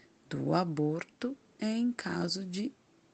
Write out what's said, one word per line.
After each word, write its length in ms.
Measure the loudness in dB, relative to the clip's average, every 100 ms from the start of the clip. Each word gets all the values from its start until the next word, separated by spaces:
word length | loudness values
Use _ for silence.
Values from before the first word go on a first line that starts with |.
| -20 _ -8
do 240 | -2 2
aborto 840 | 4 2 2 0 0 -6 _ -6 -6 -12 -4
é 80 | 0
em 240 | 2 0
caso 520 | 0 -4 -2 0 -2
de 280 | -4 -4 -4 -8 _ _ _